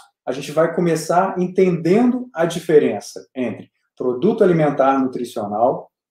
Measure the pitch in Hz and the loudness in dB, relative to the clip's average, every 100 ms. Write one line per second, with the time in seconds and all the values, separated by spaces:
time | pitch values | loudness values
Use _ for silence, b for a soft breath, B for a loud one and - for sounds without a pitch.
0 | - _ - 131 147 147 165 190 175 156 | -18 _ -10 -8 -6 -2 -2 0 0 -2
1 | - 175 190 180 180 - 185 165 165 208 | 0 0 0 -2 -4 2 2 2 2 2
2 | 247 247 - 160 165 175 - 151 127 104 | 2 0 -6 -4 -4 -4 4 4 4 -2
3 | - - - 131 120 95 - _ _ - | -10 -18 -14 -8 -8 -8 -14 _ _ -6
4 | 127 123 170 226 196 170 147 139 135 135 | -4 0 0 2 2 4 0 2 2 2
5 | 127 - 120 - 104 104 123 165 - _ | 0 -4 -8 -8 -6 0 0 0 -8 _
6 | _ | _